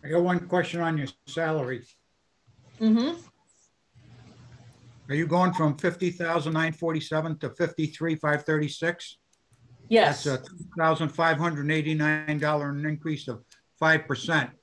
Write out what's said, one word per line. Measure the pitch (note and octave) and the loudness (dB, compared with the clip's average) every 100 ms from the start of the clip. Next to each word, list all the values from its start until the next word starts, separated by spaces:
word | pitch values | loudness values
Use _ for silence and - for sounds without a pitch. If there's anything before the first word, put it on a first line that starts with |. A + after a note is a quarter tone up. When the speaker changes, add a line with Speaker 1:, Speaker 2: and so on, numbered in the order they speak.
Speaker 1:
I | C#3+ | 0
got | E3 | 2
one | F3 F3 - | 2 0 0
question | F3+ F3 E3+ | 0 0 -2
on | E3 D#3 | -2 -2
your | C3+ - - | -4 -10 -10
salary. | E3 D#3+ D#3 B2+ B2+ B2+ _ _ _ _ _ _ _ - - | -4 -2 -2 -4 -8 -12 _ _ _ _ _ _ _ -20 -2
Speaker 2:
Mm-hmm. | A3 A3 C4+ E4+ - _ _ _ _ _ _ _ - - - - - - - - - - - | 4 4 2 -4 -12 _ _ _ _ _ _ _ -20 -20 -20 -20 -20 -20 -20 -20 -20 -20 -6
Speaker 1:
Are | C#3+ | -2
you | D#3+ | 2
going | F3 F3+ | 4 4
from | F3+ D#3 C#3 | 4 0 2
fifty | F#3 F3 F3+ | -2 0 -4
thousand | F3 E3+ E3+ D3+ | -2 -2 0 0
nine | D#3+ D#3+ | 0 -2
forty-seven | D#3+ E3+ D#3+ D#3 D#3 D#3+ D3+ | -2 -2 -2 -2 -2 -2 -6
to | C3+ | -8
fifty-three | - E3+ E3+ D3+ - E3 D#3 | -2 -2 0 -4 -2 -4 -2
five | D3+ D3 | 0 0
thirty-six? | D3 D#3 D3 - E3 E3+ - - _ _ _ _ _ - - | 0 0 0 -2 -4 -4 -12 -20 _ _ _ _ _ -20 2
Speaker 2:
Yes. | A3+ F#3+ - | 4 6 2
Speaker 1:
That's | D3 C3 - | -2 -4 -6
a | |
two | - - - | -18 -14 0
thousand | D#3+ D#3 D#3+ | 2 2 0
five | - E3 D3+ | 0 2 2
hundred | E3+ D3 C#3+ | 0 -2 0
eighty-nine | D#3 D3+ D#3 D3+ D3+ D3+ D3+ | 0 0 0 2 0 -2 -2
dollar | D3+ D3+ C#3+ C#3+ D3+ | 0 0 -2 -4 -4
increase | D3+ D#3 D3+ - | -4 -4 -6 -6
of | A2 _ - _ _ | -12 _ -20 _ _
five | D#3+ D#3 D3+ | 4 4 2
percent. | B2+ - D#3+ C3 - | -6 0 0 0 -8